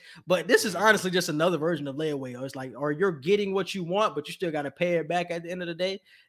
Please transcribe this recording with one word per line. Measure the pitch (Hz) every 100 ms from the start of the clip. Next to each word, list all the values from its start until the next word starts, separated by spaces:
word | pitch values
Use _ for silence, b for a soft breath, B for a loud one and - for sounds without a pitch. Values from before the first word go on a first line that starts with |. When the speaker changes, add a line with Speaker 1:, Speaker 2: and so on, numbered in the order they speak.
| B B -
Speaker 1:
But | 180 165
this | 440
is | 226
Speaker 2:
Mm-hmm. | 175
Speaker 1:
honestly | 214 208 185
just | 180 175
another | 151 170 165
version | 156 175 143
of | 135
layaway. | 160 143 131 120
Or | 135
it's | 135
like, | 131 117
or | 147
you're | 151 196
getting | 160 135 208 202
what | 190 185
you | 196
want, | 165 190 214
but | 147 147
you |
still | 170 180
gotta | 156 143
pay | - 175
it | 170 151
back | 175 175
at | 170
the | 170
end | 180
of | 175
the |
day. | 165 185 196 b b